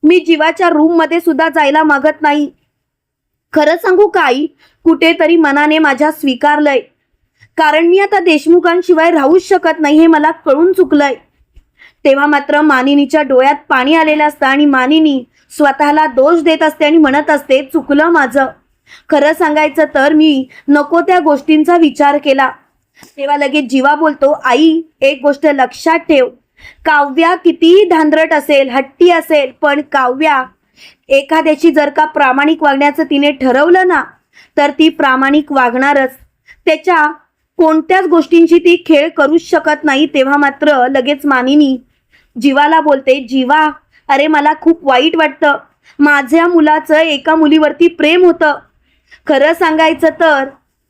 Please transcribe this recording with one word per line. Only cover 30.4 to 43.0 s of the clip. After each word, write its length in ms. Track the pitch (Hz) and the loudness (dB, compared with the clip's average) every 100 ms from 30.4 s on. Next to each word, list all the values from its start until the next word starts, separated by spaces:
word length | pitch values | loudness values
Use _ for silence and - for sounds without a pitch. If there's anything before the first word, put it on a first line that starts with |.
| 254 _ _ _ - _ _ | -4 _ _ _ -20 _ _
एखाद्याशी 600 | 269 277 320 311 302 330 | -2 0 -2 0 2 2
जर 180 | 302 294 | 2 -2
का 160 | 285 | -2
प्रामाणिक 580 | 302 311 277 262 294 320 | -4 0 0 0 0 0
वागण्याचं 420 | 302 269 285 294 | 0 0 -2 -2
तिने 260 | 320 285 285 | -4 -2 -2
ठरवलं 580 | 285 262 254 311 359 370 | -2 -2 0 2 2 2
ना, 160 | 330 254 _ _ _ _ - | -2 -4 _ _ _ _ -2
तर 140 | 285 | -2
ती 180 | 277 311 | 2 0
प्रामाणिक 640 | 320 285 262 269 294 294 | 0 -2 0 0 0 -2
वागणारच. 580 | 269 247 240 277 285 262 - _ _ _ - | -2 -2 -2 0 0 -2 -6 _ _ _ -8
त्याच्या 480 | - 311 339 339 302 311 _ _ _ - | -4 -2 0 0 -2 -4 _ _ _ -2
कोणत्याच 500 | 320 320 311 370 359 | 0 0 0 -2 0
गोष्टींची 520 | 330 - 339 330 339 | 0 2 2 4 2
ती 260 | 349 349 - | 2 -2 2
खेळ 220 | 311 311 | 0 0
करूच 340 | 320 294 330 | -2 0 0
शकत 420 | - 330 311 302 | -2 -4 -2 -4
नाही." 220 | 302 269 302 | -2 -2 -2
तेव्हा 300 | 302 262 285 | -2 -2 0
मात्र 520 | 285 277 302 277 247 | -2 -2 -2 0 0
लगेच 320 | 269 254 285 | -2 -2 -4
मानिनी 540 | 294 262 247 294 285 262 _ _ _ _ _ - | -2 -2 0 0 0 -2 _ _ _ _ _ -4
जीवाला 400 | 262 269 294 320 | -2 0 2 2
बोलते, 460 | 302 277 | 0 -2